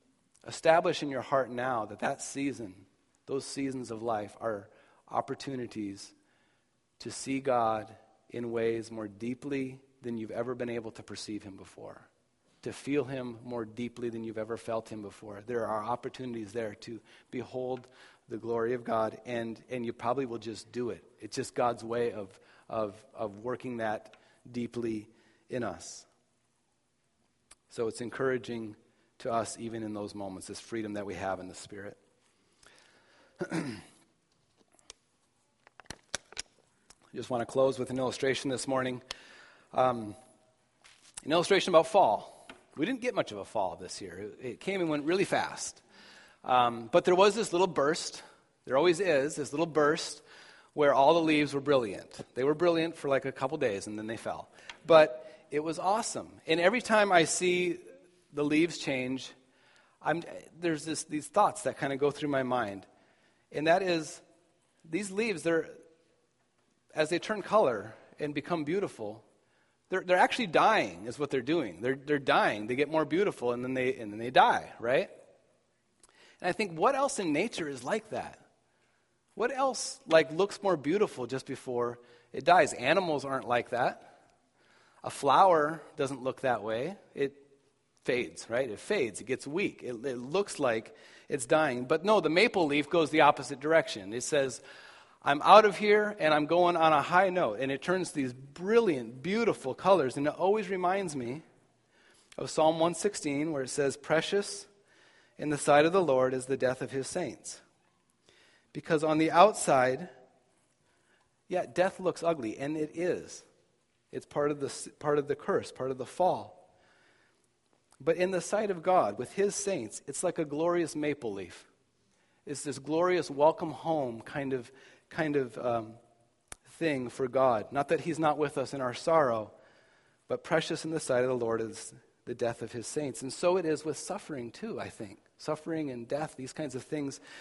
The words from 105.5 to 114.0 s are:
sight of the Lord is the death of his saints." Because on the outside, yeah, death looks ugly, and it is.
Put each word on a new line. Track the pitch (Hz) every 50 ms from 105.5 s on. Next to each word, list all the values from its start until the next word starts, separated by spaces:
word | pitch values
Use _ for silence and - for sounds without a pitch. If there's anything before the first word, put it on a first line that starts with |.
| 151 139
sight | - - 147 147 151
of | 165 170
the | 196 180
Lord | 151 135 127 127 127 127
is | 131 123
the | 127 139 131
death | 127 127 127 - 143
of | 123
his | 135 135 131
saints." | - - 180 175 135 101 - - - - - - _ _ _ _ _ _ _ _ _ _ _ _ _ _ _ _ _ _ _ _ _ -
Because | 151 - - 175 151 156
on | 156 156 156
the | 160 160
outside, | 147 165 185 214 202 - - - 151 131 127 127 131 139 180 - - - - _ _ _ _ _ _ _ _ _ _ _ _ _ _ _ _ _ _ _ _ _ _ _ _
yeah, | - 180 180 160
death | - 123 - 180 190 185 -
looks | 185 175 147 - 165
ugly, | 170 170 156 120 110 104
and | - 139 143 156
it | 160 151 151 -
is. | 160 170 180 143 95 76 - - - - _ _ _ _ _ _ _ _ _ _ _